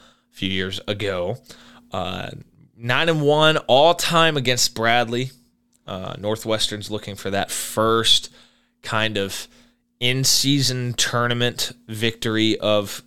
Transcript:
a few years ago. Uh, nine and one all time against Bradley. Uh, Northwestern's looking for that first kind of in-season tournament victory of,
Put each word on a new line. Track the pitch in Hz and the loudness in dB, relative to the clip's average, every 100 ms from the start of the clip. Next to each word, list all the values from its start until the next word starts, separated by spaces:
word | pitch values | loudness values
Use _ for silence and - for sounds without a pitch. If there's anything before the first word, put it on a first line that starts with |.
| - _ _ | -18 _ _
a | |
few | - 95 | -6 -4
years | 95 92 98 - | -2 -4 -6 -6
ago. | 101 101 92 90 127 - - - - _ | -4 -4 -4 -4 -6 -12 -20 -20 -20 _
Uh, | 95 87 92 - - - _ _ - | -8 -6 -8 -10 -14 -20 _ _ -10
nine | 120 131 165 | -2 0 2
and | 156 | 2
one | 143 151 156 156 - | 4 4 4 4 4
all | 127 160 | 6 6
time | 170 - 170 165 147 | 4 2 2 2 2
against | 123 123 - | 0 0 0
Bradley. | - 113 120 117 120 131 - _ _ _ _ - | 0 2 2 2 -2 -4 -10 _ _ _ _ -12
Uh, | 95 92 82 | -10 -8 -6
Northwestern's | 104 110 113 107 - 104 101 | -4 -4 -2 -2 -2 -4 -8
looking | 104 - | -8 -8
for | 98 98 | -10 -4
that | 98 - | -2 -2
first | - - - 113 113 110 - - - _ _ _ _ | -6 -6 0 2 2 4 2 0 -18 _ _ _ _
kind | - 110 110 104 | -4 -2 0 0
of | 98 - - _ _ _ _ - | -4 -6 -12 _ _ _ _ -2
in-season | 123 131 131 - 139 143 127 127 123 | 0 2 2 2 2 2 2 -2 -4
tournament | 117 - 120 120 120 120 - - - - | -2 -2 0 0 0 -2 -2 -8 -10 -12
victory | 107 117 - 117 110 110 104 | -4 -2 -2 -2 2 2 2
of, | 107 104 98 - | 2 0 0 -8